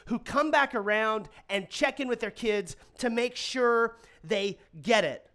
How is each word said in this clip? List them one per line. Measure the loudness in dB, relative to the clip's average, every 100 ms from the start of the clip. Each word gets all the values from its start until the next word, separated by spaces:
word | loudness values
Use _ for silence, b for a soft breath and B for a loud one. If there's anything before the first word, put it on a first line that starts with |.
| -6
who | -6
come | 0 0 4
back | 4 2 0
around | 0 2 2 -2 -4 B -6
and | -6 -4
check | 0 0 0
in | -4
with | -2
their | -4
kids | -4 -2 -2 -4 -12 b -6
to | -2
make | 0 -2 -4
sure | -6 0 2 4 2 -4 B B
they | -4 -2 -2 -6 b -6
get | 2 4
it. | 4 -4 -14